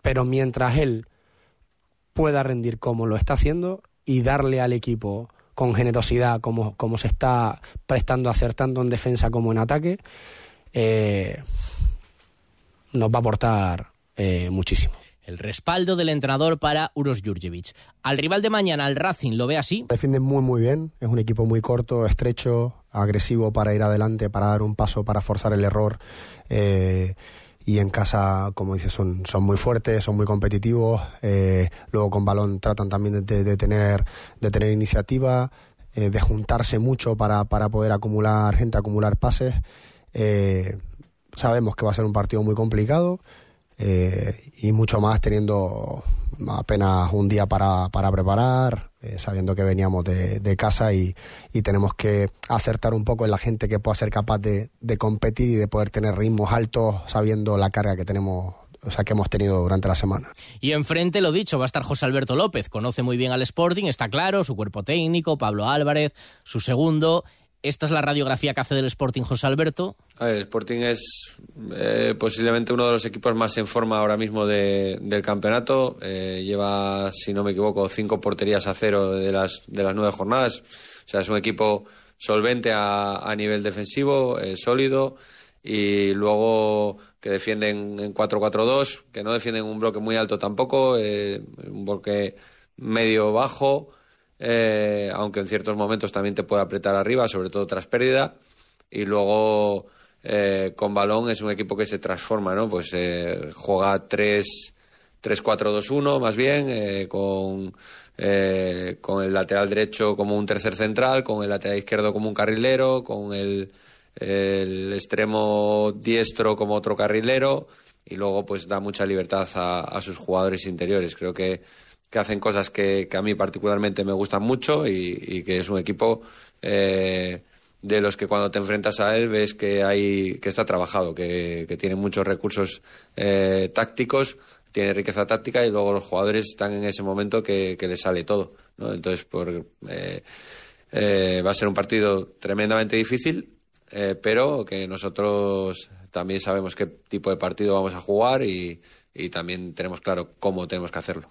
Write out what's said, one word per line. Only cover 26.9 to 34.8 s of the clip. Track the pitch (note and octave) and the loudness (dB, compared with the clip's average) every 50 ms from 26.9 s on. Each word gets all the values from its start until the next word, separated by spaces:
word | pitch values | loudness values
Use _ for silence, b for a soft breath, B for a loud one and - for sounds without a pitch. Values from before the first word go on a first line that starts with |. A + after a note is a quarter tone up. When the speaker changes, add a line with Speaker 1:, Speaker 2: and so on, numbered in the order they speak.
| F#2 F#2 F#2 F#2 F#2+ B B B B B B B B B - | 2 0 0 -2 -4 B B B B B B B B B -2
Speaker 1:
y | - G#2 G#2 | 0 2 2
en | G2+ G2 | 2 2
casa, | - A2+ G2+ - - G#2 G2 G2 F#2+ F#2+ F#2+ G2+ G2+ | 2 0 0 2 2 2 4 4 2 2 0 -2 -4
como | - G2+ F#2+ F#2+ | -4 -4 -2 -2
dices, | F#2 E2+ F#2 - | -2 -2 -2 -2
son, | - G2 F#2 F2+ F#2 F#2 | 0 -2 0 0 -2 -4
son | - - G2 G2 | -2 0 2 4
muy | G2 G2+ | 4 2
fuertes, | G2 - B2+ A#2+ A2+ - A#2+ A2+ G#2+ | 2 2 2 0 2 2 2 2 2
son | - - G#2 | 2 0 2
muy | G#2 G#2 | 2 2
competitivos. | G2+ G#2 G2 G2 G2+ G#2 G2+ G#2 A2+ A#2 A#2 A2+ A2+ A2+ G#2 F2 B B - | 2 2 2 2 2 2 2 2 2 2 4 4 4 2 0 -2 B B -4
Eh, | - G#2 G2 G2 F#2+ F#2+ F#2+ F#2 F2+ F2 B B B B | 0 2 4 4 4 4 4 4 4 2 B B B B
luego | - G#2+ G#2 G2+ | 0 2 2 2
con | F#2+ G2+ G2+ | 2 2 2
balón | G2+ G2+ G#2 G#2 G2+ G2 F#2+ | 2 2 2 2 0 0 0
tratan | - A2 G#2 - G2+ | 0 0 0 0 -2
también | G2 G2+ G2 G2+ G#2 G#2 G2+ F#2+ | -2 0 0 0 0 0 -2 0
de, | G2 A2 | 0 2
de, | G2+ G2 | 2 4
de | G#2 G2+ | 2 2
tener, | G2 - G#2 G#2+ G#2 G#2 G2+ G2+ G2 - B B B B B B B | 2 2 2 4 4 4 4 4 2 2 B B B B B B B
de | - G#2+ | -2 0
tener | G2 - G#2+ G#2+ | 2 2 2 4
iniciativa, | G#2+ G#2+ | 2 2